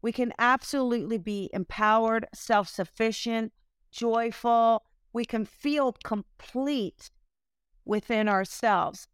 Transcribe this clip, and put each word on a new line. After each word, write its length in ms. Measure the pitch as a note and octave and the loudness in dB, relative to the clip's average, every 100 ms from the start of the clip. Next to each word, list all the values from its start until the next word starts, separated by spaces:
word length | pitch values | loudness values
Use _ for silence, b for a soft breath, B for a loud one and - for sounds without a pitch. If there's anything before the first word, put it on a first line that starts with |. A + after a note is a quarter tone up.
We 100 | A3+ | -4
can 200 | A#3 A#3+ - | -2 -4 2
absolutely 800 | A#3+ C4 - C#4+ B3+ A#3 G3 A3+ | 2 2 0 -2 0 0 -2 -4
be 320 | F3 G3+ F#3+ | -4 -6 -4
empowered, 720 | - F3+ - G#3+ A3 A3+ A3+ - | -6 -6 0 4 4 4 0 -4
self-sufficient, 1160 | - - G#3+ F#3+ - F3+ - A3+ G#3+ A#3 A3+ A3+ _ _ _ _ | -14 0 2 2 -6 -8 -2 -2 -2 -4 -4 -4 _ _ _ _
joyful. 920 | - A#3 A3+ A#3 - A#3+ A#3 A3+ A3 _ _ _ | -4 0 0 0 -2 2 4 6 2 _ _ _
We 120 | A#3 | -6
can 200 | A#3 A3+ | -4 -4
feel 500 | G#3 _ C#4+ D4 C4+ A3 | -4 _ -2 0 0 -2
complete 1040 | - G#3+ - _ - B3 C4+ C#4+ G3 - - _ _ _ _ _ _ _ | -6 -6 -6 _ -10 -4 -2 0 -2 -8 -20 _ _ _ _ _ _ _
within 440 | - G#3+ - A3+ G#3+ | -4 -4 0 0 2
ourselves. 800 | G3 F#3+ - A#3 G3 D3+ - - | 2 0 -2 2 2 0 -6 -20